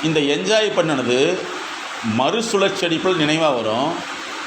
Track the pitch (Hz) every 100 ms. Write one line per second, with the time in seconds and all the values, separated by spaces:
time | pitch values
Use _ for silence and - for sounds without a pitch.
0 | 156 156 143 143 185 214 214 175 165 139
1 | 120 123 151 185 - - - - - -
2 | 113 110 135 214 226 202 190 190 175 160
3 | 185 180 147 156 156 127 110 110 143 170
4 | - - - -